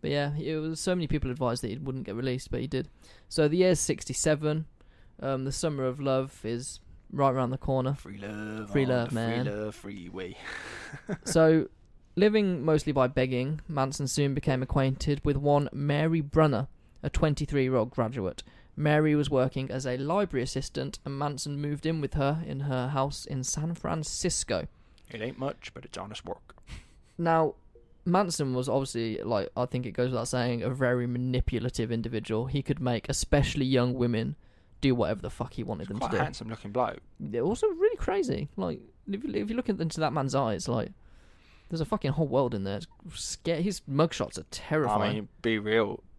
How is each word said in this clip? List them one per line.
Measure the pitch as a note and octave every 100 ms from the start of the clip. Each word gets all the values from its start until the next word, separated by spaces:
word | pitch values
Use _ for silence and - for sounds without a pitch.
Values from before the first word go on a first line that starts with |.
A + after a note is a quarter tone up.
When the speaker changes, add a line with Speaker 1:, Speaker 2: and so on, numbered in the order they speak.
Speaker 1:
But | D#3
yeah, | C#3+ C#3+ D3
it | D#3 D#3
was, | D#3+ D#3+
so | -
many | F3+ D#3
people | D3+ -
advised | D#3 B2+ A#2+
that | A#2
he | A#2
wouldn't | C3+ C3
get | -
released, | G#2 C3 B2+ -
but | B2
he | C3
did. | C3 C#3 - - - -
So | - D3+
the | E3+
year's | F#3 E3
sixty-seven. | - D3+ - B2+ D#3 D3+ D3+ D#3 D#3 - - - - -
Um, | C3+ C3+
the | C3
summer | C3+ E3 C#3+ C3
of | C3
love | C#3 C3 C3+ -
is | G#2+ A#2+ C3 - - - -
right | C#3+ C#3
around | C3 B2
the | C3
corner. | - C3 B2+
Speaker 2:
Free | C#3 - G2+
love | G2+ G#2+ G#2+ G#2+ G#2
Speaker 1:
Free | C3+
Speaker 2:
on | C3
Speaker 1:
love, | B2+ A#2
Speaker 2:
the |
Speaker 1:
man. | A2+ A#2 A#2
Speaker 2:
free | B2
love | G#2 G#2+
freeway. | G2+ G2+ G2+ E2+ F2+ F#2 - - - - -
<laughs> | - C#3+ - F#3+
Speaker 1:
So, | - E3 D#3+ D#3+ - - - - - -
living | G#3 G#3+ G3+ F3
mostly | D#3+ D3+ -
by | C#3 B2+
begging, | C#3 B2+ B2+ C3 D3+ -
Manson | D3 C3+ C3 C#3
soon | - C#3+
became | C3+ - C3
acquainted | B2+ C#3+ C3+ C3+ - C#3+
with | - C#3
one | C#3+ C#3+ C#3+
Mary | - C#3+ C#3+ D#3+ E3
Brunner, | D3 D3+ D#3 A#2 B2 - - -
a | -
twenty-three-year-old | - D#3+ C#3+ D3 C#3+ B2+ C3 A2+
graduate. | - A2+ A#2+ F#2+ - - - - -
Mary | D3+ D3+ D#3
was | D3+ C#3+
working | C#3 C3 C3+ C3+
as | B2+ C3
a | B2+
library | C#3 F#3 G3+ C3+
assistant, | B2 C3+ C3 - C3+ -
and | - C#3
Manson | D3 C#3 - C#3+
moved | D3 D3 D#3
in | E3
with | C#3+
her | D3 C#3 D#3
in | E3 C#3
her | C#3+ B2+ B2+
house | C#3+ C3+ C#3
in | - C#3
San | B2+ - D#3+
Francisco. | E3 - D#3+ D3+ - F#3 - - G2 - - - - -
Speaker 2:
It | A2+
ain't | A2+ C3+
much, | C3+ - -
but | -
it's | - -
honest | F#2+ F#2+ -
work. | - - - - - - - - -
Speaker 1:
Now, | E3 D#3+ D#3 - - - - -
Manson | - F3+ G3+ E3 C#3
was | B2+ B2+
obviously, | B2+ C3+ A#2+ A2+ G#2+
like, | - A2+ - -
I | B2
think | B2+ B2
it |
goes | F#2 B2+
without | B2 A#2
saying, | B2+ A#2+ A#2+
a | G#2+
very | B2 C3 B2 A#2+
manipulative | B2 B2+ B2+ - A#2+ A#2 - A2+
individual. | A#2 A2+ A2+ - A2 B2+
He | C#3
could | - C#3+
make | B2+ A#2 -
especially | C3 - D3 C3+ -
young | C3 C3 B2
women | B2+ A#2+ A2+ A#2+ D3 - - - -
do | C#3
whatever | B2 F2 G2+
the | F2
fuck | - -
he | -
wanted | G#2 G2
Speaker 2:
He's | -
Speaker 1:
them | G#2
Speaker 2:
quite | -
Speaker 1:
to | G2+
Speaker 2:
a |
Speaker 1:
do. |
Speaker 2:
handsome | - - A2
looking | A2 G#2
bloke. | G#2+ A#2+ - - -
Speaker 1:
They're | C#3+ A#2
also | C#3 A#3 A4
really | E4 G4+ A#4
crazy. | - G4 D4 - D3 -
Like, | F#3 D#3+ - - -
if | G3
you, | D4
if | G#3 G#3
you | A#3
look | B3
into | G3 E3 D#3+
that | D#3
man's | D3 C3+
eyes, | C3 B2+ G2+ -
like, | A#2 - - - - - - - - -
there's | E3
a | D#3
fucking | G#3+ -
whole | C3+ D3+
world | C3+ B2+ G#2+
in |
there. | G2 G2
It's | E3+ - F3
sca-, | - - - - E3
his | F#3 F#3 -
mugshots | C3+ D#3+ - - -
are | -
terrifying. | - - D#3 C3 G#2
Speaker 2:
I | G#2
mean, | G#2 G2+ -
be | A#2 A2
real | G#2 A2+ G#2 - -